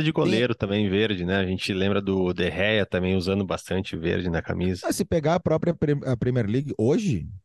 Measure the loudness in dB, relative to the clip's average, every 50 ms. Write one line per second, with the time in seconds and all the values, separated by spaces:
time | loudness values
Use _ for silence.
0 | 0 0 2 2 2 2 2 2 2 2 0 -2 -2 0 0 2 2 2 2 2
1 | 2 2 0 0 0 0 2 2 2 0 -2 -2 -2 -2 0 0 2 2 2 0
2 | 0 0 0 2 2 0 0 0 -2 -2 0 0 0 2 2 2 0 0 0 0
3 | 0 2 0 0 0 0 0 0 0 -2 -4 -6 -4 -4 -4 -4 -4 -4 -6 -4
4 | -2 0 0 0 0 -2 -2 -2 -2 -4 -4 -2 -2 -2 -2 -2 -4 -4 -2 -2
5 | -2 -2 -2 0 0 0 0 0 0 0 -2 0 0 -2 -2 0 0 0 0 0
6 | 0 -2 -2 0 0 0 0 2 0 0 0 0 -2 -2 -2 0 2 2 2 2
7 | 2 0 0 0 -2 -6 -12 -14